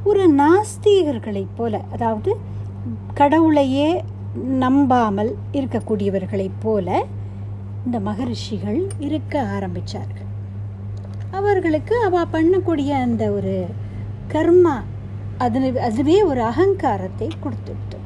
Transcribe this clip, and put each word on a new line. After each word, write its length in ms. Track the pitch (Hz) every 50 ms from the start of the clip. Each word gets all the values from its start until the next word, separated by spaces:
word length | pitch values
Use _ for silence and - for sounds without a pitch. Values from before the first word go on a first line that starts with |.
| -
ஒரு 200 | 403 415 392 381 339 294
நாஸ்திகர்களைப் 1200 | 277 285 311 339 403 440 - - - - 415 403 381 349 294 262 220 - 226 202 196 196 - -
போல, 240 | - 233 233 208 180 - -
அதாவது 380 | - - 240 226 220 214 - 370 453 - - - - - - - - - - 247 226 - - - -
கடவுளையே 760 | - 285 285 302 330 330 320 302 294 277 262 262 277 294 311 349 349 - - - - - - - - - 254 269 262
நம்பாமல் 720 | 254 254 269 277 285 247 254 247 233 214 196 202 214 240 - - - -
இருக்கக்கூடியவர்களைப் 1080 | - 285 269 220 - 220 - - 220 196 202 196 190 196 185 - - 196 190 190 196 -
போல 280 | 208 220 220 202 180 175 214 339 440 - - - - - - - - - - - - - - -
இந்த 140 | - 247 240 226
மகரிஷிகள் 800 | 196 208 208 196 262 240 226 202 - - 220 180 180 202 208 302 381 392 - -
இருக்க 440 | 294 294 311 302 - - - 294 254 202
ஆரம்பிச்சார்கள். 760 | 196 202 196 180 175 175 160 - - - - - - - - - - - - - - - - - - - - - - - - - - - - -
அவர்களுக்கு 640 | - 381 392 415 403 370 359 330 302 302 - - 427 494 466
அவ 180 | 381 349 349 339 311
பண்ணக்கூடிய 580 | - 320 320 339 381 381 - 349 330 285 277 277 285 262
அந்த 240 | 254 240 233 214 220 208
ஒரு 240 | 202 202 185 190 190 190 180 170 - - - - - - - - - - - -
கர்மா 480 | - 302 330 339 349 359 349 330 277 220 - - - - - - - - - - - -
அது, 200 | 254 240 214 262 269 262 240 -
அதுவே 360 | 196 240 208 240 277 285 339 403
ஒரு 180 | 427 339 277 247 226
அகங்காரத்தை 840 | 226 240 302 370 392 392 - - 262 208 190 185 190 - - 220 - - -
கொடுத்துவிட்டு 580 | - 277 - - - 214 - - - - - - -